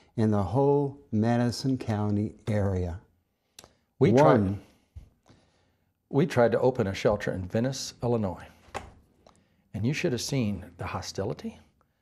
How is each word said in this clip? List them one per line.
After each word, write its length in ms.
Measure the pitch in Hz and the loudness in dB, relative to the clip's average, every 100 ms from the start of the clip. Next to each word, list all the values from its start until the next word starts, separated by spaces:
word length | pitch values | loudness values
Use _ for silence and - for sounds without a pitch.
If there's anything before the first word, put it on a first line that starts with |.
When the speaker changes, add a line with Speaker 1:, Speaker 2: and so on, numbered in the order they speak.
| _ - | _ 0
Speaker 1:
in 140 | 110 | 2
the 120 | 101 | 2
whole 540 | 90 123 139 143 143 - - | 0 2 2 2 0 -6 -4
Madison 640 | 107 113 120 120 - 135 127 | 0 2 2 0 -2 -2 -2
County 580 | - 104 104 104 107 - - | -2 -2 0 0 -2 -6 -4
area. 520 | 104 98 92 87 90 - _ _ _ _ - - _ _ - | 0 0 -2 -4 -8 -14 _ _ _ _ -20 -20 _ _ 2
Speaker 2:
We 120 | 123 | 4
tried, 100 | 120 151 123 | 6 6 6
Speaker 1:
One. 180 | 95 101 - _ _ - - _ _ _ _ _ _ _ _ _ - | 2 -2 -10 _ _ -20 -20 _ _ _ _ _ _ _ _ _ -4
Speaker 2:
we 160 | 139 - | 0 2
tried 260 | 127 117 | 4 2
to 80 | 113 | 4
open 280 | 127 127 98 | 2 0 -2
a 60 | |
shelter 380 | 92 123 104 - | 0 0 0 -2
in 160 | 95 90 | -6 -4
Venice, 460 | 113 127 135 - - | -2 -2 -4 -12 -6
Illinois, 420 | 120 117 98 85 - - - - - - _ _ - _ _ _ _ | -2 -2 -2 -6 -16 -20 -14 -14 -14 -20 _ _ -20 _ _ _ _
and 120 | - 117 | -4 -4
you 80 | |
should 180 | 151 175 | -2 -2
have 100 | 120 | -4
seen 440 | - 139 104 92 87 - | -4 -2 -2 -4 -10 -12
the 80 | 95 | -8
hostility, 720 | 98 - - 101 - 226 - _ _ _ _ | -8 -8 -8 -6 -8 -12 -14 _ _ _ _